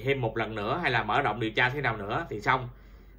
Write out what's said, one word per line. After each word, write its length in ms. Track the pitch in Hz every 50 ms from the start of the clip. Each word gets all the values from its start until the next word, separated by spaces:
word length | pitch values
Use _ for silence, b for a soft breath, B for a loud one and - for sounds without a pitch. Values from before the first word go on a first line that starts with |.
| -
thêm 180 | 135 139 139
một 160 | 117 110 - 117
lần 180 | 113 107 110
nữa 240 | 110 101 110 139 175
hay 100 | 170 143
là 120 | 127 117 110
mở 180 | 104 107 123
rộng 180 | 120 117 107 110
điều 120 | - 113
tra 180 | 107 - 123 127
thế 120 | 131 147
nào 160 | 135 120 110 104
nữa 280 | 98 101 117 147 170 -
thì 120 | - 107
xong. 280 | - 135 127 127 123 120 b b b b b b b b b